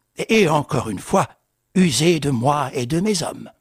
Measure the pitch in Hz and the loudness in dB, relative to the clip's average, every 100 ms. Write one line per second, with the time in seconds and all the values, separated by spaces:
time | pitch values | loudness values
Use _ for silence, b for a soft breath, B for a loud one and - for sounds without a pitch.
0 | _ - - 220 175 151 - 139 107 104 | _ -10 0 2 4 2 0 -4 -4 -8
1 | - 190 139 _ _ _ _ 185 180 123 | -2 0 0 _ _ _ _ 2 2 4
2 | 165 165 143 127 127 147 127 143 120 160 | 2 2 0 0 0 0 -2 -4 -4 -2
3 | 208 185 - - 113 _ | -2 -2 -4 -10 -16 _